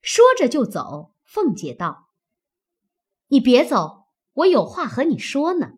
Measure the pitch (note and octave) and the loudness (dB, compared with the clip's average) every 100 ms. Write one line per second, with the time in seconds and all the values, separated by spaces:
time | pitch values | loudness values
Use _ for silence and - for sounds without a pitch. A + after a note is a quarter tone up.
0 | - - B4 B4+ B3 D4+ A#3 E3+ - D3 | -4 4 4 6 0 0 -4 -6 -10 -12
1 | D#3 _ _ - F4+ F#3 D3+ A#2 F3 C#3 | -16 _ _ -4 -2 -4 -10 -8 -10 -10
2 | _ _ _ _ _ _ _ _ _ _ | _ _ _ _ _ _ _ _ _ _
3 | _ _ _ C#4 A#3+ B3 D4+ B3 D#3 - | _ _ _ 2 4 4 4 -2 -4 -10
4 | _ _ _ - F4+ D#4 E3 - D4+ - | _ _ _ 0 2 2 0 -6 -8 -4
5 | D#4+ C4 - C#4 D#4 F4+ A#3 | -2 -2 -4 -4 -2 -4 -6